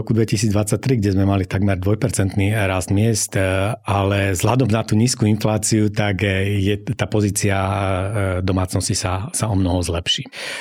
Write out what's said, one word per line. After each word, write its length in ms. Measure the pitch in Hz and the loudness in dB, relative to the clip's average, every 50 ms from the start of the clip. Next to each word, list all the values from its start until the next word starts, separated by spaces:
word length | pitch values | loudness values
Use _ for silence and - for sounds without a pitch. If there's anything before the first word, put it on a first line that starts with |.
| 107 | 0
roku 80 | - | 0
dvetisícdvadsaťtri, 880 | 110 110 110 - 113 98 117 107 98 104 104 - 117 101 - 127 135 113 | 2 2 2 2 0 0 0 2 2 2 2 0 -2 -2 2 0 2 2
kde 140 | 98 101 95 | 2 2 2
sme 80 | 98 98 | 2 2
mali 240 | 98 101 98 92 | 2 2 0 0
takmer 320 | - - 95 101 101 95 90 | -2 -2 0 2 0 0 0
dvojpercentný 720 | 90 101 107 104 - 101 - - 98 98 - 104 98 101 110 110 98 | 0 0 0 2 0 -2 0 0 -2 0 0 0 0 2 2 0 0
rast 240 | 95 95 92 - - | 0 0 -2 0 0
miest, 480 | 98 101 110 117 107 104 - - - 101 | 0 2 2 2 2 0 -2 -2 -2 0
e, 320 | 95 92 95 95 98 107 135 - - | 0 0 0 0 0 -2 -4 -6 -4
ale 480 | - 98 101 98 98 101 98 98 98 92 | -2 0 0 2 2 2 2 0 0 0
vzhľadom 320 | - - 107 123 127 131 | 0 0 0 2 2 2
na 160 | 101 110 113 107 | 2 0 0 0
tú 160 | - 107 107 | 0 2 2
nízku 240 | 120 123 - - 110 104 | 2 2 0 0 2 2
infláciu, 560 | 107 104 - 110 107 101 - - 113 107 107 | 2 2 0 0 0 0 0 0 2 2 2
tak, 320 | 104 104 110 104 104 95 90 | 2 0 0 0 0 0 0
e, 400 | 107 101 95 95 98 101 104 101 | 0 0 0 0 0 0 0 0
je, 160 | 95 101 104 104 - - | 2 0 0 -2 -4 -6
tá 160 | - - - | -2 -2 -2
pozícia, 480 | - - 107 104 98 95 - - 101 98 | 0 0 0 0 0 0 0 0 0 0
e, 480 | 98 95 95 101 98 98 95 95 90 95 101 110 104 98 92 92 92 92 | 0 0 0 0 0 0 0 0 -2 -2 -2 -2 -2 -2 0 -2 -2 0
domácnosti 560 | 95 92 95 92 - - 95 - - 95 - | 0 0 0 0 0 -2 -2 -2 -2 -2 -2
sa, 320 | - 92 92 95 107 - | -2 -2 -4 -4 -6 -6
sa 160 | - - 113 | -4 -4 -2
o 80 | 110 98 | 0 0
mnoho 240 | 95 92 87 90 90 | 0 2 2 0 0
zlepší. 480 | 85 90 82 87 - - - - - - - - - - - - | 0 -2 -4 -4 -2 -2 -4 -4 -4 -10 -12 -12 -12 -10 -10 -12